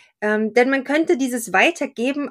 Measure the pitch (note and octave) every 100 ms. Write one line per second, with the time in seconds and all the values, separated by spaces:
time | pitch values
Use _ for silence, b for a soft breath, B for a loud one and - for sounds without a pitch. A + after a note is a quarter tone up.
0 | b - G#3+ G#3+ A3 A3 B3 C4+ - D4
1 | E4 E4 C4 A#3+ A3 F#3 B3+ E4+ C#4+ -
2 | B3 C#4+ C#4+